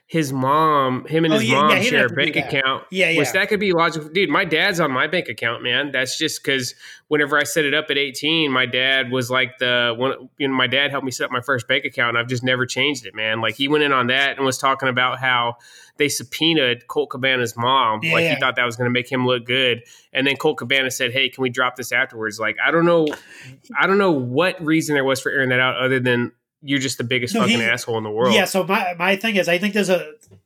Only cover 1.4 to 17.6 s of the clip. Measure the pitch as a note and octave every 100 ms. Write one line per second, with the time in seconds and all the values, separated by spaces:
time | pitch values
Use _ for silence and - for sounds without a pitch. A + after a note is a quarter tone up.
1.4 | - C3+ D3+ F#3+ A3+ - A#2+ A#2 D3+ D#3+
2.4 | C3+ C#3 C3+ C3+ - F#3 F3 E3 C#3+ F#3+
3.4 | G3+ G#3 G3+ E3+ E3 D#3 D3+ E3+ F3+ D#3+
4.4 | F#3+ D#3 F#3+ E3+ D#3 C3 D3+ F3 - A2+
5.4 | A#2 A#2 B2 B2 C#3+ C3 B2+ - D#3 -
6.4 | - C3+ B2 - - - - D3 D3 D3
7.4 | C#3+ E3 C#3+ D3 D3+ C#3 C#3 B2 D3 E3
8.4 | D3+ B2+ B2+ B2 C3 C3+ B2 B2+ A#2+ B2+
9.4 | B2+ - B2 B2 A#2+ A2+ C3 - C3 -
10.4 | C#3 C3 B2+ C3 C#3+ C#3 C3 B2 C#3+ B2+
11.4 | A#2+ C3 - C3+ C#3+ - A#2+ A#2 A#2+ B2+
12.4 | B2+ B2+ B2 C3 C#3 C3+ A2 G#2+ A2 A2+
13.4 | A2+ A2 C#3 D3+ D3 C3+ B2 C3 C#3 C3
14.4 | C3+ B2+ C#3 C3+ C3+ B2 B2+ B2 C3 B2
15.4 | A#2+ A#2 - - - - D3 - - -
16.4 | D#3+ D#3+ B2+ A#2+ - D3+ C#3 C3+ C3 C3
17.4 | A#2 A#2+